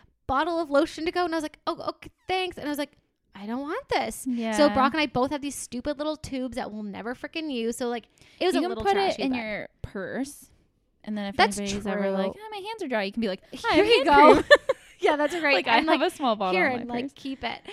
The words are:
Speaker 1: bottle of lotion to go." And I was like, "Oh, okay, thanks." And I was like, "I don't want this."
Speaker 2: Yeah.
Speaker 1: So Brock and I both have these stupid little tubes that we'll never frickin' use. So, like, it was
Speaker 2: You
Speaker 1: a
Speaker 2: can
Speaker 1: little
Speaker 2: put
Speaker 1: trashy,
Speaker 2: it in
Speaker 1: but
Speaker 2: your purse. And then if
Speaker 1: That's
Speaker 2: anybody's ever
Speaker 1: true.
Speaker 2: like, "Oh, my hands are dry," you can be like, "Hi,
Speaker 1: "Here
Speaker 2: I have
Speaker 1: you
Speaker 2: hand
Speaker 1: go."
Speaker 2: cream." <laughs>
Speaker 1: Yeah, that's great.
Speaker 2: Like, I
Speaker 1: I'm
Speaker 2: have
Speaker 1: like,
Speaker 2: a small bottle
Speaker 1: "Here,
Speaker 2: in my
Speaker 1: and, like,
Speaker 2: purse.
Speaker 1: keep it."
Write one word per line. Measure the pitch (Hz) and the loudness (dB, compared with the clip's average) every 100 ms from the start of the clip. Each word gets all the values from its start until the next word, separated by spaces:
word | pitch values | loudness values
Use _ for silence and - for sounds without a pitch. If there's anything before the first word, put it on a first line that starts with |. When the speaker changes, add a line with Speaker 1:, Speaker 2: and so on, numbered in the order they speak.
| _ _ - | _ _ -4
Speaker 1:
bottle | 262 320 330 | -2 0 -2
of | 320 | 0
lotion | 277 320 - 320 | 2 0 -2 -4
to | |
go." | 349 349 | -2 -2
And | |
I | 330 | -2
was | |
like, | 302 - - | -6 -8 -8
"Oh, | 330 - | -8 -8
okay, | - - _ - | -10 -14 _ -6
thanks." | 370 370 349 | -4 -4 -8
And | 285 | -8
I | |
was | 285 | -6
like, | 285 _ _ _ _ | -8 _ _ _ _
"I | 190 208 | -16 -10
don't | 247 | -8
want | 285 415 571 | -6 -8 -2
this." | 381 226 - 262 | -2 -2 -6 -6
Speaker 2:
Yeah. | 240 226 | -4 -2
Speaker 1:
So | 214 294 | 2 4
Brock | 269 262 | 4 2
and | 320 | 2
I | 302 | -2
both | 247 262 | 0 -2
have | 294 | -2
these | 277 - | -8 -10
stupid | - 240 294 285 | -10 -8 -6 -4
little | 302 302 | -6 -6
tubes | - 269 254 233 | -8 -6 -6 -8
that | 233 | -10
we'll | 208 | -8
never | 208 190 202 254 | -10 -10 -10 -10
frickin' | 294 330 320 | -10 -8 -6
use. | 247 226 233 | -4 -4 -4
So, | 240 | -6
like, | 240 - _ - - | -6 -10 _ -16 -2
it | 262 | 0
was | |
Speaker 2:
You | 269 | 2
Speaker 1:
a | |
Speaker 2:
can | 349 | 0
Speaker 1:
little | 440 | -2
Speaker 2:
put | 403 | 0
Speaker 1:
trashy, | 392 392 - | 2 0 0
Speaker 2:
it | 269 | -2
in | |
Speaker 1:
but | 254 | -4
Speaker 2:
your | 220 196 - _ | -6 -8 -10 _
purse. | - 208 180 180 277 - - _ _ _ _ _ | -12 -10 -6 -6 -8 -10 -20 _ _ _ _ _
And | - 214 | -10 -8
then | 202 | -4
if | 196 | 2
Speaker 1:
That's | 359 202 | 2 0
Speaker 2:
anybody's | 202 202 208 | -6 -6 -4
ever | 196 | -2
Speaker 1:
true. | 196 | -2
Speaker 2:
like, | 190 196 392 | -2 -4 -6
"Oh, | 427 | -12
my | 427 | -12
hands | 392 453 | -10 -8
are | 320 | -4
dry," | 220 | -4
you | 196 | -4
can | 220 | -4
be | 220 | -4
like, | 190 _ | -6 _
"Hi, | 262 | -8
Speaker 1:
"Here | 466 320 | 0 4
Speaker 2:
I | 415 | 6
have | |
Speaker 1:
you | |
Speaker 2:
hand | 466 294 | 4 6
Speaker 1:
go." | 285 294 302 | 10 10 10
Speaker 2:
cream." | - | 8
<laughs> | 571 - - - - | 6 6 -6 -8 -2
Speaker 1:
Yeah, | 359 294 | 0 2
that's | 294 339 | 0 0
great. | 302 277 | 2 2
Speaker 2:
Like, | 254 | 4
I | 226 | 2
Speaker 1:
I'm | 320 | 4
Speaker 2:
have | 311 | 2
Speaker 1:
like, | 339 | 2
Speaker 2:
a | - | -2
small | 269 214 | -2 0
bottle | 190 | 0
Speaker 1:
"Here, | 185 311 | 0 0
Speaker 2:
in | 247 | -2
my | |
Speaker 1:
and, | 240 | -6
like, | 240 277 | -6 -8
Speaker 2:
purse. | - | -10
Speaker 1:
keep | 269 269 | -12 -8
it." | 233 - - | -8 -10 -12